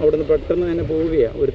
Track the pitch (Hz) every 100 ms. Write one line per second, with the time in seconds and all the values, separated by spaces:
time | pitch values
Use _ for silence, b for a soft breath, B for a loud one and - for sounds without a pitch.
0 | 156 151 156 151 - 175 175 170 160 156
1 | 165 160 113 123 131